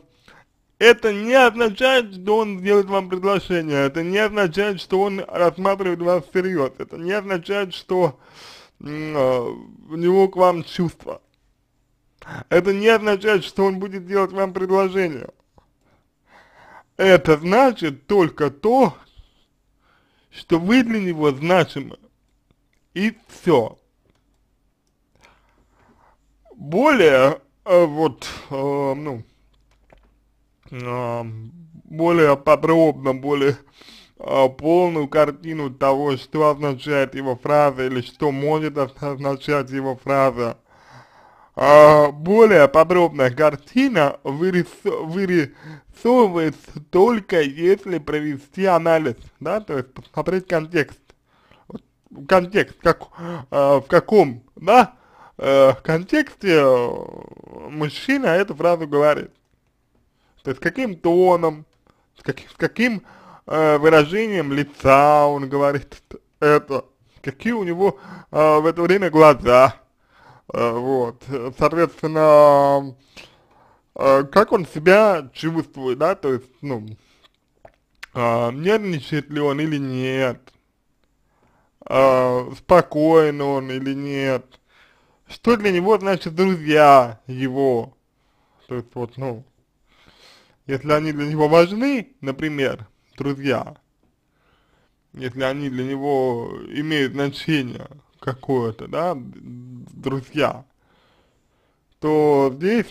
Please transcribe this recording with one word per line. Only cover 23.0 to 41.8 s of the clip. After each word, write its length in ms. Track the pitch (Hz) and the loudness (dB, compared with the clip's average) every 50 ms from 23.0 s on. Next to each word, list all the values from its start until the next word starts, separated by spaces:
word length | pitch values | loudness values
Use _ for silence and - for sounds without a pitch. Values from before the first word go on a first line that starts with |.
| 202 220 220 - _ _ | -4 -4 -4 -8 _ _
всё. 500 | - - - 175 156 123 110 - - _ _ _ _ _ _ _ _ _ _ _ _ _ _ _ _ _ _ _ _ _ _ _ _ _ _ _ _ _ _ _ _ _ _ _ _ _ _ _ _ _ _ _ _ _ _ _ _ _ _ _ _ _ _ _ - | -20 -6 0 2 2 2 2 -2 -8 _ _ _ _ _ _ _ _ _ _ _ _ _ _ _ _ _ _ _ _ _ _ _ _ _ _ _ _ _ _ _ _ _ _ _ _ _ _ _ _ _ _ _ _ _ _ _ _ _ _ _ _ _ _ _ -20
Более, 840 | 240 139 143 160 202 269 311 294 233 175 151 135 131 127 139 156 - - _ _ _ _ | -18 -12 -4 0 2 4 4 4 6 6 6 6 6 4 4 2 -2 -8 _ _ _ _
э, 220 | 208 180 175 175 | 2 4 4 4
вот, 420 | 156 147 151 160 147 123 - - - - - - - | 4 0 -2 -2 -2 -2 -6 -12 -18 -18 -18 -14 -12
э, 440 | 135 135 135 143 143 143 139 135 135 | -8 -6 -4 -4 -4 -4 -4 -4 -6
ну, 280 | 143 151 151 123 113 110 - _ _ _ _ _ _ _ _ _ _ _ _ _ _ _ _ _ _ _ _ _ _ _ _ _ _ _ _ | -6 -8 -12 -12 -14 -16 -18 _ _ _ _ _ _ _ _ _ _ _ _ _ _ _ _ _ _ _ _ _ _ _ _ _ _ _ _
э, 520 | 135 123 123 123 120 123 123 120 117 117 117 113 113 110 110 113 165 175 - - - 160 - | -18 -14 -12 -10 -8 -8 -8 -8 -8 -8 -10 -12 -14 -16 -16 -18 -20 -20 -20 -20 -20 -20 -20
более 500 | - 156 156 165 170 175 170 156 143 139 | -14 -6 -2 0 2 4 4 4 4 4
подробно, 760 | 139 - - 147 143 151 156 165 165 160 156 139 131 135 135 131 | 2 4 2 2 4 4 2 4 4 4 2 0 0 -2 -4 -4
более, 440 | 131 131 143 147 143 139 143 139 - - _ _ _ - - - - _ _ _ - | -4 -4 -4 -2 0 0 0 -2 -2 -8 _ _ _ -20 -20 -20 -20 _ _ _ -16
э, 300 | - - - 135 135 131 | -8 -2 2 2 2 2
полную 580 | 135 - 143 156 170 180 180 175 170 156 147 | 0 -2 -2 2 2 2 2 0 -2 -4 -6
картину 640 | 139 - 156 151 143 143 151 175 165 160 156 147 135 123 | -2 0 2 2 0 -2 -6 -12 -12 -10 -8 -8 -10 -6
того, 440 | - 143 135 135 139 147 147 135 | -2 0 0 0 0 0 -2 -4
что 320 | 123 - - - 156 156 151 | -4 -6 -6 -2 0 2 2
означает 640 | 147 143 151 143 135 123 - 147 147 139 135 127 - | 0 0 -4 -6 -6 -6 -6 -4 -2 -2 -2 -2 -4
его 220 | 135 135 131 123 | -6 -6 -6 -6
фраза 500 | 120 - 143 147 147 147 143 131 127 131 | -6 -2 0 2 2 2 2 0 -2 -4
или 140 | 131 131 127 | -4 -4 -6
что 300 | 120 - - _ 156 147 | -8 -10 -8 _ -4 -4
может 460 | 135 135 143 147 156 156 156 151 143 | -2 -2 -2 -2 -2 -2 -2 -4 -4
оз-, 240 | 147 135 120 - - | -4 -6 -6 -8 -10
означать 720 | 151 143 139 131 143 139 139 135 - - 147 143 135 127 | -10 -10 -8 -6 -6 -6 -6 -6 -4 -4 -2 -2 -4 -4
его 240 | 131 135 135 135 127 | -8 -6 -6 -6 -8
фраза, 640 | 127 - 135 139 139 135 135 120 120 120 117 - - _ _ _ _ _ _ - - - _ _ _ _ _ _ _ _ _ _ | -8 -4 -2 0 2 2 2 0 -2 -6 -6 -8 -10 _ _ _ _ _ _ -20 -20 -20 _ _ _ _ _ _ _ _ _ _
э, 560 | - - 143 147 151 | 0 4 8 10 10